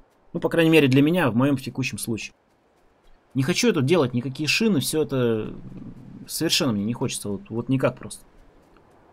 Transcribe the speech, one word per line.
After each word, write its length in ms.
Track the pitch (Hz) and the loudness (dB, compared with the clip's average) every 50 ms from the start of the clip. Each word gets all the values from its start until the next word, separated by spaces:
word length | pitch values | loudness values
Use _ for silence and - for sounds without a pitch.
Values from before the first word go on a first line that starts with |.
| _ _ _ _ _ _ - | _ _ _ _ _ _ -6
Ну, 60 | 170 | -4
по 100 | - 151 | -2 0
крайней 220 | - 165 165 160 | 2 4 4 6
мере, 160 | 160 156 143 | 6 6 6
для 140 | 127 127 139 | 6 6 6
меня 300 | 143 156 180 185 156 120 | 6 4 4 2 2 2
в 40 | 104 | 2
моем 220 | 120 135 143 139 | 2 2 2 0
текущем 400 | 139 - 123 - 135 127 - - | -2 -4 -6 -6 -6 -6 -6 -6
случае. 360 | - - 123 110 101 - - - _ _ _ _ _ _ _ _ _ _ _ _ _ _ - - _ _ _ - | -8 -6 -6 -6 -6 -8 -12 -16 _ _ _ _ _ _ _ _ _ _ _ _ _ _ -20 -20 _ _ _ -4
Не 100 | 135 131 | -2 0
хочу 240 | 175 170 - 240 | 0 0 2 2
я 60 | 233 180 | 2 2
тут 120 | 156 127 | 2 2
делать 280 | 139 185 170 131 120 120 | 2 2 2 2 2 0
никакие 340 | 123 123 135 131 - 151 | -2 -4 -4 -6 -4 -2
шины, 320 | 143 - - 226 220 185 135 | -2 0 2 2 2 2 2
все 240 | 131 - 156 156 147 | 0 0 -2 -2 -2
это 500 | - 139 131 120 117 113 107 104 - - - - - - - - - - - - - - - - | 0 0 0 2 2 0 -2 -4 -6 -10 -14 -14 -16 -14 -14 -14 -16 -16 -18 -18 -18 -18 -18 -12
совершенно 460 | - - - 156 170 - - 165 127 104 | -10 -6 -4 -2 0 0 2 2 0 0
мне 100 | 101 101 | 0 -2
не 100 | 113 120 | -2 -2
хочется, 360 | - 131 113 - - - 104 | -2 -4 -4 -4 -6 -6 -6
вот, 200 | 101 95 101 - | -8 -8 -8 -8
вот 200 | 110 117 117 - | -8 -6 -2 -2
никак 280 | 135 131 143 127 131 | 0 2 2 0 0
просто. 280 | - 120 - - - - - _ - - _ _ _ _ _ _ _ _ _ _ _ _ _ | -4 -10 -14 -14 -16 -20 -20 _ -20 -20 _ _ _ _ _ _ _ _ _ _ _ _ _